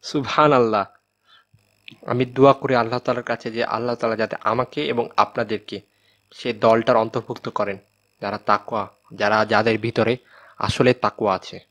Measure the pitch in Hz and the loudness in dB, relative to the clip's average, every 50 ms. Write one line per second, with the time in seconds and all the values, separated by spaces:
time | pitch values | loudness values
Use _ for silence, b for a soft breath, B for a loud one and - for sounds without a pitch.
0 | - - - 151 135 - - - 151 151 147 127 120 113 107 104 95 - _ _ | -14 -6 -6 -4 -4 -2 0 2 4 6 6 4 4 2 2 -2 -2 -4 _ _
1 | _ _ _ _ b b b b b b _ _ _ _ _ _ _ - - _ | _ _ _ _ b b b b b b _ _ _ _ _ _ _ -20 -20 _
2 | - - - 120 127 123 120 131 135 139 135 - - 139 135 123 117 113 117 123 | -8 -6 -2 -2 -2 -4 2 6 6 6 6 4 2 0 0 0 0 -2 -4 -6
3 | - - 123 120 120 - 117 113 - 120 110 117 117 - - 110 117 123 120 - | -4 -4 -4 -4 -4 -6 -8 -6 -6 -8 -4 -4 -4 -4 -4 -4 -2 -4 -4 -2
4 | - 113 110 107 110 107 - - - 107 113 120 127 - - 147 151 147 127 120 | -2 -4 -2 -2 -2 -4 -4 -4 -2 -2 -2 -2 -2 -4 -4 -6 -4 -4 -2 -2
5 | 117 - - - 120 - - - 117 107 113 101 - - - 98 _ _ _ _ | -4 -4 0 0 0 0 0 -6 -4 -4 -6 -8 -8 -10 -14 -14 _ _ _ _
6 | _ _ _ _ _ _ _ - - 127 117 107 117 113 113 113 113 - - 113 | _ _ _ _ _ _ _ -10 -8 -6 -4 2 4 4 4 4 4 2 2 2
7 | 110 113 - 123 113 - 127 - _ 113 - - 107 98 98 95 _ _ _ _ | 2 0 -4 -8 -8 -8 -14 -10 _ -8 -4 -4 -4 -4 -6 -10 _ _ _ _
8 | _ _ _ _ - 101 101 104 _ - 104 104 - - - 107 98 - _ _ | _ _ _ _ -8 -8 -8 -6 _ 0 0 0 0 -6 -6 -6 -6 -6 _ _
9 | _ _ - 101 104 104 107 107 110 107 110 104 110 113 113 104 107 117 117 - | _ _ -8 -2 0 2 2 2 2 2 2 2 2 2 0 0 -2 -4 -2 0
10 | 110 110 120 123 b b b b b b b b - - - - 123 123 127 - | 0 0 0 -4 b b b b b b b b -6 -6 0 2 4 4 4 2
11 | - 104 - - 113 101 95 92 - - - - _ _ | 0 -4 -2 -2 -2 0 0 -2 -4 -12 -20 -20 _ _